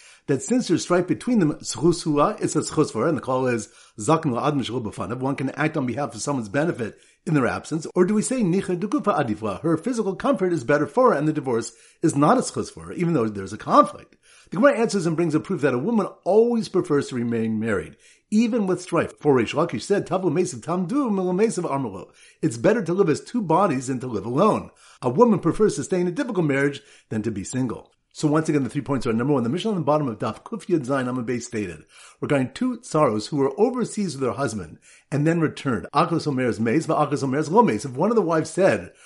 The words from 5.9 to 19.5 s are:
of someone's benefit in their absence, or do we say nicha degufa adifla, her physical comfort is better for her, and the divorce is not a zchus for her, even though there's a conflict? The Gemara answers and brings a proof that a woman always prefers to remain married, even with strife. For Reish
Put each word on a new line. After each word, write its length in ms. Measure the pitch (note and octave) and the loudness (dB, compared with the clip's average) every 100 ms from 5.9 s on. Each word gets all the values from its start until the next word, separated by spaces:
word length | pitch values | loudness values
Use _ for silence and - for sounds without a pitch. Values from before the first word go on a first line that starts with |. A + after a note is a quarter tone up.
| A#2+ C#3 | -4 -6
of 80 | G#2 | -6
someone's 280 | C#3+ C#3 G#2+ | -4 -4 -2
benefit 500 | A#2+ E3+ A2+ G#2 - _ _ - | -2 0 -2 -6 -10 _ _ 0
in 80 | |
their 140 | D3+ A2+ | 2 2
absence, 400 | F#2 - D#3+ - F3+ | -2 -6 -6 -2 2
or 80 | |
do 100 | F#3 | 4
we 80 | G#3+ | 2
say 200 | G#3 C4 | 0 0
nicha 360 | F#3+ F#3+ F#3+ F3 | 2 0 0 -4
degufa 400 | G3 D4 D4 - | -2 -2 0 0
adifla, 440 | B2+ G#2 A2 F#2 | 0 -2 -4 -2
her 160 | E3 D#3+ | 0 0
physical 380 | A#3 A#3 F#3+ F#3+ | -2 -2 -2 -2
comfort 360 | B3+ C#4 F#3 | -2 0 0
is 140 | E3 A#2 | 0 0
better 200 | D3 D3 | 0 2
for 280 | - B3+ | 4 4
her, 40 | D#3 | 4
and 120 | D3+ | 0
the 40 | |
divorce 380 | D3 C3 A#2 - - - - | -2 -2 -2 -4 -14 -20 -2
is 120 | D#3+ | 0
not 240 | C#3 D3+ B3+ | 4 4 4
a 40 | |
zchus 280 | - B2 - | 2 -6 -8
for 140 | - | -10
her, 80 | E2+ | -12
even 220 | - E3+ | -4 0
though 160 | D3+ A2 | 2 0
there's 240 | G2+ F#2+ | -4 -8
a 40 | G#2+ | -8
conflict? 600 | D3 B3 - - - _ _ - - | 2 4 4 0 -20 _ _ -20 -8
The 80 | E3 | 4
Gemara 200 | C#4 A3 | 4 4
answers 280 | A3+ G3+ E3+ | 0 0 0
and 100 | D#3+ | 0
brings 180 | F3 | 2
a 60 | D3+ | 0
proof 220 | - F3 | 0 0
that 120 | C#3 | 2
a 60 | B2 | 2
woman 280 | E3+ A3+ F#3 - F3 | 0 0 0 -4 2
always 420 | G#3 A#3+ A#3 F3+ | 4 4 2 0
prefers 400 | F#3 E3+ C#3+ - | -2 2 0 0
to 80 | B2+ | -4
remain 420 | A#2 A#2 A2+ G#2+ | -2 0 0 -2
married, 380 | A2+ G2 D#2+ - - _ - | -2 -2 -4 -16 -20 _ 0
even 380 | G#3+ A#3 A#3 F#3+ | 2 2 2 0
with 140 | F3+ | -2
strife. 320 | - E3 A2+ - | -2 -2 -2 -2
For 160 | D3+ | 2
Reish 200 | C3 G#2+ | 4 4